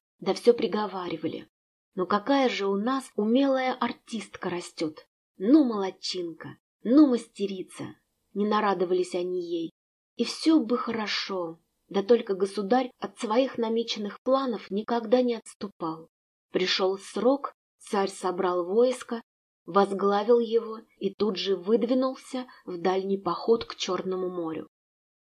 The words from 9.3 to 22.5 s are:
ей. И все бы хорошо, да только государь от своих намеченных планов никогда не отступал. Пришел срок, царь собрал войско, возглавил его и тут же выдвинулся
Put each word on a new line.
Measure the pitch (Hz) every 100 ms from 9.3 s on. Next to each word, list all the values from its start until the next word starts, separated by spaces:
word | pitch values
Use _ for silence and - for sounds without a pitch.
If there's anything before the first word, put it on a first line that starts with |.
| 180
ей. | 170 170 165 _ _ _ _ -
И |
все | 233 - 320 320
бы | 220 240
хорошо, | - 220 202 - - 190 170 165 _ _ -
да | 190
только | 202 233 226
государь | 190 196 202 196 247 247 -
от | 202 -
своих | 220 220 269 -
намеченных | 226 226 233 - 208 -
планов | - 269 269 208 -
никогда | 196 214 240 220 247
не | 247
отступал. | 226 - - 196 - 165 160 165 _ _ _ _
Пришел | 180 185 - 190 196
срок, | - 208 233 277 - - _ _
царь | - 208 190
собрал | - 185 175 185 180
войско, | 175 208 254 247 - 233 - _ _ _ -
возглавил | 185 196 196 202 202 208 240
его | 226 226 214 220 - -
и | 196
тут | - 208 180
же | 185
выдвинулся | 185 175 226 226 262 262 262 - 254 254